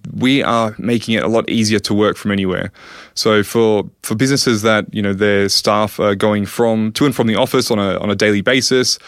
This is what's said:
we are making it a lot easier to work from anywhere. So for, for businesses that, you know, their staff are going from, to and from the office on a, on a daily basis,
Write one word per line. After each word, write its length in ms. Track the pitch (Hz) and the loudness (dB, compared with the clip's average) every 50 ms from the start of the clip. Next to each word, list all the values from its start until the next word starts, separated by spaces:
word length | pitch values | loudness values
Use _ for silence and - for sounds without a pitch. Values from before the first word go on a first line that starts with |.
| - - - | -10 -12 -6
we 260 | 104 120 127 135 139 | -2 0 2 2 2
are 360 | - - 117 117 113 110 110 - | 0 0 0 0 0 -2 -4 -6
making 380 | - 110 120 117 - - 117 | -4 -2 -2 -2 -2 -2 -2
it 80 | 104 64 | -2 0
a 20 | |
lot 240 | 107 113 113 - - | 0 0 0 0 0
easier 300 | - 117 110 104 110 101 | 0 0 0 0 0 0
to 120 | - - | 0 0
work 240 | 104 104 104 104 - | 0 2 2 0 0
from 140 | - - 107 | -2 -4 -4
anywhere. 400 | 101 98 95 92 90 92 90 90 - - - - - - - - - | -2 -2 -2 -2 -2 -4 -6 -8 -12 -16 -20 -20 -20 -20 -20 -12 -8
So 280 | - - 113 107 104 | -2 0 2 2 2
for, 480 | 101 - - 117 113 110 107 101 92 - - _ - | 0 0 0 2 2 2 2 0 -2 -6 -10 _ -8
for 100 | - 113 | -6 -2
businesses 480 | 107 127 131 139 - - 131 117 104 | -2 0 0 0 0 0 0 0 0
that, 240 | 107 113 110 107 98 - - | 2 2 2 2 0 -2 -4
you 80 | 107 | -4
know, 100 | 101 98 | -2 -2
their 360 | 98 95 107 104 101 98 101 98 | 0 0 2 2 2 2 2 0
staff 500 | - - - 110 104 104 107 107 - - | 0 0 0 2 2 2 0 -2 -2 0
are 160 | 101 104 101 | 0 2 2
going 320 | 98 107 107 104 104 101 | 2 2 2 2 0 -2
from, 460 | 92 - - 120 113 113 110 110 110 | -2 -2 0 0 2 2 0 0 -2
to 140 | 110 - 143 | 0 0 0
and 80 | 143 117 | 2 2
from 120 | - 117 | 2 0
the 80 | 113 107 | 2 2
office 380 | 98 131 120 - 131 120 - | 2 0 2 2 0 0 0
on 80 | 120 104 | 0 0
a, 180 | 98 98 90 90 | 0 0 -2 -2
on 100 | - 104 | -2 -2
a 60 | 101 | 0
daily 260 | 98 107 107 104 101 | 2 2 2 2 2
basis, 600 | 95 127 131 131 120 - 131 127 127 - - - - | 2 0 0 2 2 2 2 2 0 0 -4 -6 -8